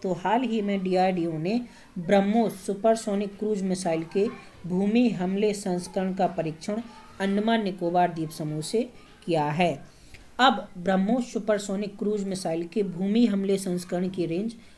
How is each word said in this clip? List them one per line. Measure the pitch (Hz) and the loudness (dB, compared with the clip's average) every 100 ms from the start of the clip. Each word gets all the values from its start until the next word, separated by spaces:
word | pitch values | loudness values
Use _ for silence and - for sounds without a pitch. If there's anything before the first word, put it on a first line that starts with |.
तो | 190 | -4
हाल | 175 185 233 | -2 2 2
ही | 254 226 | 2 0
में | 202 196 | 0 0
डीआरडीओ | 185 185 185 185 165 156 | 2 4 4 2 -2 -2
ने | 165 233 240 - - - | -2 -2 -4 -12 -14 -8
ब्रह्मोस | 160 196 196 226 214 - - | 2 4 6 4 2 0 -6
सुपरसोनिक | 196 226 220 220 202 208 202 | 0 2 2 0 -2 -4 -4
क्रूज | 214 208 | -2 0
मिसाइल | 190 185 185 165 165 | 0 -2 0 -2 -2
के | 196 220 - - - 165 | 0 0 -2 -14 -14 -4
भूमि | 180 202 233 247 | 0 2 4 4
हमले | 180 180 196 214 | 2 0 0 0
संस्करण | 202 190 180 180 196 190 | 0 -2 -4 -2 -2 -2
का | 190 175 | 0 0
परीक्षण | 175 160 156 - 214 - - - - | 0 -4 -6 -6 -6 -8 -14 -18 -4
अंडमान | 196 202 214 226 | 0 0 2 2
निकोबार | 208 202 170 180 175 | 0 -2 0 2 2
द्वीप | 160 156 | 0 -6
समूह | - 151 151 | -6 -6 -4
से | 156 220 - - - - | -2 -2 -2 -8 -20 -10
किया | - 160 147 | -2 0 2
है। | 151 175 139 - - - - - - | 2 2 0 -10 -20 -20 -20 -12 2
अब | 269 196 - 185 | 4 4 -2 -6
ब्रह्मोस | 175 190 196 247 240 | 0 2 2 0 -2
सुपरसोनिक | 220 208 208 202 196 202 - | -4 0 0 0 -4 -4 -4
क्रूज | 202 214 | -2 -2
मिसाइल | 196 190 170 165 175 | -2 -4 -4 -4 -2
के | 220 | -2
भूमि | 190 170 196 226 240 | -2 -2 0 4 4
हमले | 196 196 190 | 2 0 0
संस्करण | 190 180 175 180 185 | 0 -4 -2 -2 -2
की | 185 165 | -2 -4
रेंज | 165 226 - - | -2 -6 -8 -16